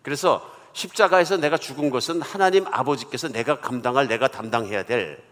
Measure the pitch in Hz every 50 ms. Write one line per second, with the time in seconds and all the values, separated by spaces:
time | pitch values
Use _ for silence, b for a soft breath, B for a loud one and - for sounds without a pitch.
0 | _ 139 147 139 - 180 127 90 B B B B B B B - - 180 - -
1 | 208 180 180 185 175 160 196 180 147 147 156 156 - - 135 147 147 147 127 123
2 | - - 165 170 147 - - 196 196 185 185 190 185 - - 113 127 135 147 131
3 | - - - 120 - 156 113 113 117 139 147 - - - 127 123 113 123 123 135
4 | 139 117 110 110 127 135 - - 110 113 110 117 113 98 107 98 92 - 120 120
5 | 92 78 71 - - _